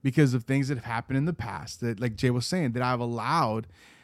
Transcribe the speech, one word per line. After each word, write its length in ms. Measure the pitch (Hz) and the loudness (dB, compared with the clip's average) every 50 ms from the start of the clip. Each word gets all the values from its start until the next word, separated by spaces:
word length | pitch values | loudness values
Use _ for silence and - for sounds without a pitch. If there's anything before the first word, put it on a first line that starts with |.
| - | -2
because 300 | 135 123 - 151 135 123 | 2 4 6 6 6 4
of 100 | 127 113 | 2 0
things 240 | - 135 139 139 131 | 0 0 0 0 0
that 80 | 147 120 | -2 -6
have 60 | - | -6
happened 320 | 113 113 113 120 - 131 135 | -6 -6 -6 -4 -2 -2 0
in 60 | 143 | 0
the 80 | 170 170 | 0 -2
past 480 | - 127 117 - 76 71 - - - | -4 -6 -8 -6 -8 -10 -10 -10 -6
that, 180 | - 117 113 98 | -4 -4 -2 -2
like 160 | 123 120 110 | -2 -4 -2
Jay 140 | 98 - 127 | 2 2 2
was 160 | 123 123 120 | 2 2 -2
saying, 260 | - - 185 165 123 113 | -2 0 0 0 0 0
that 100 | 123 123 | 0 0
I've 180 | 123 127 120 | 0 0 0
allowed, 680 | 120 120 120 117 107 123 151 170 151 113 107 110 113 - - - - - - - | -2 -4 -4 -4 -2 0 2 2 2 2 0 -2 -4 -8 -16 -20 -20 -20 -20 -20